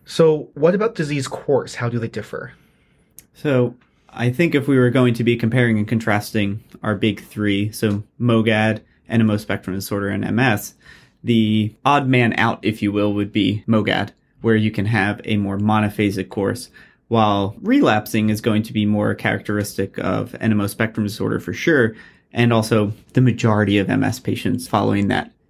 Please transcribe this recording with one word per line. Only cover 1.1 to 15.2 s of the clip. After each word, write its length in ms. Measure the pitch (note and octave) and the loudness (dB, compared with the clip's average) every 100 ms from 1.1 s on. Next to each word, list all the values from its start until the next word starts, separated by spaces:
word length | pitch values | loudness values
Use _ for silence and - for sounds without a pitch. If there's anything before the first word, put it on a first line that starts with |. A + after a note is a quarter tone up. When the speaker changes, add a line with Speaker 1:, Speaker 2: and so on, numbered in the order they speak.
| D3 C3 | -4 -6
Speaker 1:
course? 480 | - - C3 - - | -8 -2 -2 -2 -6
How 120 | A#2+ | -6
do 120 | A#2 | -4
they 80 | A2+ | -6
differ? 440 | A2 - - - - _ _ _ _ _ - _ | -10 -12 -12 -14 -18 _ _ _ _ _ -20 _
Speaker 2:
So 440 | _ D3+ B2+ B2 - _ _ _ | _ 0 2 0 -4 _ _ _
I 200 | - A#2+ | -2 -2
think 240 | B2 E3+ | 2 2
if 140 | C#3+ C3 | 2 2
we 80 | C3+ | 4
were 140 | B2 | 4
going 240 | C3 B2 | 4 2
to 100 | A#2 | 2
be 120 | A#2 A#2 | 2 2
comparing 420 | A2+ B2+ A#2+ A2 | 2 2 2 2
and 100 | G#2 | 0
contrasting 760 | A2+ A2+ G#2 - A2+ G2+ G#2+ - - | -2 0 -2 0 -2 -2 -4 -12 -8
our 140 | - G2+ | -4 0
big 260 | A2 F#2+ | 0 -2
three, 500 | - - G#2 G2 G#2+ | -8 -4 0 0 -2
so 300 | - A2 G2+ - - | -2 -2 -2 -6 -4
mogad, 640 | A#2+ A2+ A2 G#2+ A2 G#2+ _ _ - | 2 2 2 2 2 0 _ _ -2
N 120 | A#2 | 2
M 80 | A2 | 2
O 80 | G#2 | 0
spectrum 360 | - G2 - | -2 -6 -4
disorder, 340 | F#2+ F#2+ G2+ G2+ | -8 -6 -4 -4
and 160 | G2+ | -4
M 140 | G#2 G#2 | -2 0
S, 360 | C3 G#2 - _ - - _ _ | 2 0 -4 _ -20 -20 _ _
the 500 | A#2 A#2 G#2+ G#2+ G#2+ - | 0 2 4 2 0 -2
odd 260 | C3+ C#3+ C3 | 0 2 2
man 260 | C3 A#2 | 2 2
out, 240 | - A2+ - | 2 -2 0
if 200 | - G#2+ | -4 -2
you 100 | G#2 | -2
will, 220 | G#2 G#2 | 0 0
would 180 | G2+ G#2 | 0 -2
be 320 | G#2+ G#2 G#2+ - | 0 0 0 0
mogad, 420 | A2 G#2 F#2 G2+ _ _ _ | 0 2 -2 -4 _ _ _
where 160 | A#2 A2 | 0 2
you 160 | G#2+ | 2
can 140 | G#2+ G2+ | -2 -2
have 340 | A2+ G2+ G2+ | 0 0 -4